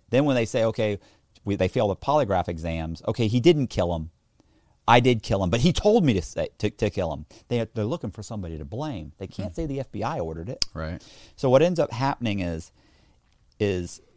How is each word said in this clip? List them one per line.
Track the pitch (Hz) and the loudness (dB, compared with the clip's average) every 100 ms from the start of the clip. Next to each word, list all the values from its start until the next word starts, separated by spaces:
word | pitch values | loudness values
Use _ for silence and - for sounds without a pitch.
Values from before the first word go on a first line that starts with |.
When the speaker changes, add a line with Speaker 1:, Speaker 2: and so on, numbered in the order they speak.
| _ | _
Speaker 1:
Then | 123 147 | 2 2
when | 127 | 2
they | 113 | 0
say, | 123 113 | 0 0
"Okay, | 110 107 101 - _ _ _ 101 | 0 -2 -2 -8 _ _ _ -4
we," | 95 | 0
they | 92 | 0
fail | - 104 | 2 0
the | 92 | 0
polygraph | - 147 104 92 90 | 0 2 2 0 0
exams, | 82 82 82 82 82 - | -4 -4 -4 -4 -6 -6
"Okay, | 117 110 | 0 2
he | 120 | 4
didn't | 165 151 123 | 6 4 2
kill | - 87 82 | -2 -2 -2
him," | 80 - _ _ _ _ _ _ - | -6 -14 _ _ _ _ _ _ 6
"I | 123 | 6
did | 127 113 | 6 2
kill | - 98 | 0 0
him, | 90 | 2
but | 120 | 4
he | 170 | 4
told | - 214 226 151 | 4 4 6 6
me | |
to | 95 | 2
say, | - - - - | 0 -4 -6 -4
to, | 104 | -4
to | - 104 | 0 -2
kill | 98 85 | 0 -4
him." | 73 76 - - | -4 -10 -20 -4
They, | 120 110 | -4 -2
they're | 113 107 | -4 -4
looking | 208 107 | -4 -8
for | 113 | -12
somebody | 104 107 87 80 | -12 -10 -8 -10
to | 71 | -10
blame. | 110 151 98 73 - | -8 -8 -8 -12 -12
They | 95 | -12
can't | - - | -8 -10
Speaker 2:
Hmm. | - | -6
Speaker 1:
say | 156 | -6
the | 135 | -6
F | 127 | -8
B | 104 | -6
I | 113 156 | -6 -4
ordered | 82 80 90 | -6 -8 -10
it. | - - | -10 -10
Speaker 2:
Right. | 82 80 87 - - - - | -10 -10 -10 -16 -20 -20 -6
Speaker 1:
So | 131 | 0
what | 131 | 2
ends | 175 165 | 2 0
up | 147 | -4
happening | 113 135 - 117 101 | -2 -4 -2 -4 -4
is, | 87 82 - _ _ _ _ _ _ _ _ _ | -4 -6 -10 _ _ _ _ _ _ _ _ _
is | 104 92 87 - _ | -2 -2 -4 -12 _